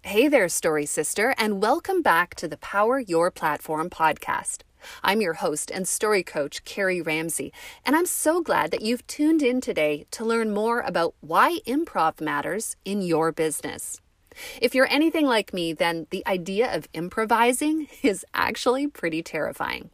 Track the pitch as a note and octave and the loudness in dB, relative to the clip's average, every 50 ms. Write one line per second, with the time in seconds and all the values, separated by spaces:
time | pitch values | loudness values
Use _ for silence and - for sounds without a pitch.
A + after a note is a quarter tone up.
0 | _ - G3+ G#3+ C4 D4+ C#4+ B3+ F#3+ E3+ - - - E3+ D#3 D3+ D3 C#3+ - - | _ 0 2 4 4 6 6 4 4 2 0 0 0 2 2 2 -2 -2 -4 -4
1 | D3+ - - G3+ G#3 B3+ C4+ - A3 G#3+ G#3 F#3+ G3+ A3 C4+ E4+ - - F#4+ F#4 | -4 -2 0 0 0 0 2 0 0 -2 0 0 2 2 2 0 0 -2 -2 2
2 | D4+ G#3 E3+ E3 F3 - - - - D#3 D3+ - - - - G3 G#3 A3+ B3+ C#4 | 4 4 4 4 2 0 -4 -10 -10 -10 -10 -10 -12 -4 0 2 2 2 2 0
3 | B3 F#3+ E3 E3 E3+ F#3 - - F3 D#3 D3 - - - D#3+ D#3 D#3+ F3+ - - | -2 0 2 2 2 2 0 -2 -2 -2 -2 -2 -4 -6 -4 -4 -4 -6 -2 0
4 | D#3+ D#3+ - - - - - - - - - - - _ _ _ - - - - | 2 2 2 0 -4 -6 -6 -6 -6 -8 -10 -10 -16 _ _ _ -20 -20 -16 -4
5 | - - G3 A3 G#3+ E3+ D#3+ - G3+ E3+ D3 D3+ - - - F#3+ F#3+ - - - | 0 0 2 2 2 0 -2 -2 -2 -2 -2 -2 -6 -8 -6 -6 -4 -4 -2 0
6 | - G#3+ G#3+ G3 F3 - - D#3 C#3+ D3 - - _ - - - G3 F#3+ F3+ F3+ | 2 2 2 2 0 -2 -4 -4 -4 -4 -6 -12 _ -10 -4 -2 0 0 0 0
7 | D#3 E3 D#3 D#3+ D#3+ E3 - - - - - - - - - - _ B3+ C#4 D#4+ | -2 -2 -2 -2 -2 -4 -4 -6 -8 -8 -10 -16 -18 -18 -20 -6 _ 2 2 2
8 | F4+ F4 - - - D4+ D#4+ F4+ D#4+ - F3+ E3 D#3+ E3 - - G#3+ G#3+ B3 A#3+ | 2 0 -2 0 2 2 2 2 0 2 0 0 0 0 -2 -2 0 -2 -2 -2
9 | - - - - D4 D#4 E4 D#4+ D4 A#3+ B3 B3+ B3 - F#3+ E3 D3+ D3+ D3+ D3 | -4 -12 -2 2 4 4 4 4 4 4 2 2 0 -2 0 2 2 2 0 -2
10 | - _ - - A3+ A3+ A3+ A#3 A3+ A3 G3+ G3+ G#3+ A3+ A#3 A#3+ - - F3+ E3+ | -6 _ -10 -6 -2 0 2 2 2 0 0 0 2 2 0 0 -2 -2 0 0
11 | E3 E3+ - _ - D3 D#3+ F#3 - G4 F4 D#4+ - - B3 D4 E4+ - - F#3+ | 0 0 -2 _ -8 0 4 4 4 4 4 -2 -4 -2 -2 -2 -2 -2 0 0
12 | D#3+ D#3+ - - D#3 D3+ D3 D3 - D3+ E3+ G#3 A3+ - - _ _ F#3+ G3+ G#3 | 0 0 0 -2 -4 -2 -2 -2 -2 -4 -4 -6 -6 -8 -10 _ _ -6 -4 -2
13 | F#3+ F3 D#3+ D3+ D#3+ E3 D#3 - D#3+ D#3+ C#3+ - - D3 - - - - - - | 0 2 2 2 2 0 0 0 -2 -2 -2 -4 -8 -10 -10 -10 -12 -12 -12 -14
14 | _ _ _ _ _ _ - - - - - - - B3 - B3+ C4 - - C#4+ | _ _ _ _ _ _ -20 -18 -16 -16 -6 -2 -2 2 4 4 4 4 4 4
15 | D#4 E4 - E4 D4+ C4+ A#3+ A3 B3 - - F#3 E3+ E3 D#3+ - F3+ E3+ E3+ E3 | 4 4 4 2 2 4 4 2 0 0 -4 -4 -4 -4 -2 0 0 0 0 -2
16 | D#3+ _ - F#3+ - - G3 F3+ E3 G3 F#3+ G3+ A#3+ - - E3 D3 - - D#3+ | -6 _ -8 -6 -2 -2 -2 -2 -2 -4 0 0 0 0 0 -4 -6 -6 -8 -8
17 | D#3+ F3+ - - A3 G#3+ A#3 A3 A#3 A#3+ B3+ - D4+ D4+ D#4 D#4+ D4 - - - | -8 -6 -4 -4 0 2 4 4 4 4 2 2 0 0 0 0 -4 -8 -10 0
18 | - A3 G3 F3+ - _ - - - - - - - C4 B3 C4+ C#4+ C#4+ _ - | 0 0 0 0 -6 _ -4 -2 -2 -2 -2 0 2 2 2 2 0 -4 _ -4
19 | - E3+ D#3+ D#3+ E3 - - D#3 C#3+ - - - - - - - - E3+ | -6 -4 -4 -4 -6 -6 -4 -4 -4 -4 -4 -6 -6 -6 -6 -8 -10 -16